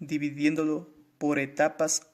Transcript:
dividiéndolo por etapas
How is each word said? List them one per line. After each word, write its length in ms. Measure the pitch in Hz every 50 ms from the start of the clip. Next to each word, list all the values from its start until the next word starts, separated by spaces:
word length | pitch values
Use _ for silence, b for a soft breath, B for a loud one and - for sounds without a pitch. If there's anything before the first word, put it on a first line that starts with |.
dividiéndolo 920 | 160 147 151 147 147 147 143 143 147 151 160 160 156 156 151 160 175 - - - - _ _ _
por 200 | 151 147 147 143
etapas 680 | 139 139 - - 151 156 156 - 160 160 - - - _